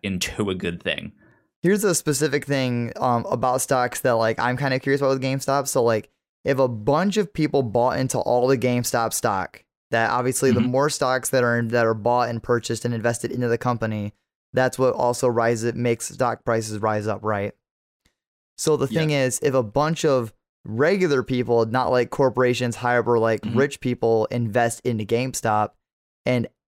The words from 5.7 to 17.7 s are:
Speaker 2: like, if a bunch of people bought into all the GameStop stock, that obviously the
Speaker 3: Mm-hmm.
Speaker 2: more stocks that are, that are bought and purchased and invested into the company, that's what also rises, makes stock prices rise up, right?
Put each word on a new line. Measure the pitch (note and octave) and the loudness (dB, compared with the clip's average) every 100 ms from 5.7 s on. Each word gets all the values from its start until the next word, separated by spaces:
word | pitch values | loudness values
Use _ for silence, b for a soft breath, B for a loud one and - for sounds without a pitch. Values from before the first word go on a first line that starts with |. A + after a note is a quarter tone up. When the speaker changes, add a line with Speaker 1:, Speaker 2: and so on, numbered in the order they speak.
| C3+ | 2
Speaker 2:
like, | A#2 A2 - _ _ _ | 2 2 -2 _ _ _
if | - C3+ | -2 2
a | B2+ | 2
bunch | A2 G#2 D3 G3 G3+ | 0 0 2 2 0
of | F3+ | -2
people | - D3+ D3 | -2 0 0
bought | A#2+ A#2 B2 A#2+ | 0 2 2 0
into | C3 B2 | -2 -2
all | - B2 B2+ | 0 2 4
the | C3 | 2
GameStop | B2 B2 A#2 A#2+ A2+ | 2 0 0 0 -2
stock, | - A#2 F#2+ F2+ - _ _ - | -2 -2 -2 -4 -10 _ _ -4
that | A2+ A2+ | 0 2
obviously | A#2+ B2+ B2+ C3+ | 0 0 0 2
the | G#2 | 2
Speaker 3:
Mm-hmm. | B2 | 2
Speaker 2:
more | C3 D3 | 2 0
stocks | - C3 B2+ - | 0 -2 -2 0
that | C3 | 0
are, | A#2+ A#2 | 2 0
that | A#2 A#2+ A2+ | 0 2 2
are | A2 | 2
bought | A2+ B2 A#2+ | 0 0 0
and | A#2 | -4
purchased | - A#2+ - A2+ A#2+ | -2 -2 -2 -4 -4
and | |
invested | A#2 A#2 A2+ A#2+ | -2 -2 -2 -4
into | A#2+ B2 | -2 0
the | A#2 | 0
company, | B2 A#2 A2 G#2+ G#2 - _ _ _ | 0 -2 -2 -4 -6 -10 _ _ _
that's | B2+ B2+ - | 0 0 2
what | C3 | 0
also | - B2 B2 B2+ | 2 0 2 0
rises, | A#2 A#2 A#2 A#2 | 2 2 2 -2
makes | A#2+ A#2+ A#2 - | -2 0 -2 -4
stock | - B2 A#2 - | -2 -2 -2 -2
prices | A2+ A2 G#2+ | -2 -2 -4
rise | G#2+ G#2+ G#2 | -2 0 -2
up, | G#2 | -4
right? | G#2+ G#2 G2+ - _ | -2 -2 -4 -8 _